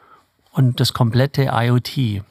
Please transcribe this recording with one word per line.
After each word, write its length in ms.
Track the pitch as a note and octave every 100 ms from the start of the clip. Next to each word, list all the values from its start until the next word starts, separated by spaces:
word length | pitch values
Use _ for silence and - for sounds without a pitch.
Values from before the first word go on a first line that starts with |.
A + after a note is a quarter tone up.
| _ _ _ _ _
und 280 | - B2+ B2
das 120 | A#2+
komplette 600 | - A#2+ A#2+ C#3+ - C3+
I 160 | A2+ A#2
O 80 | B2
T. 440 | - - A#2+ G2+ -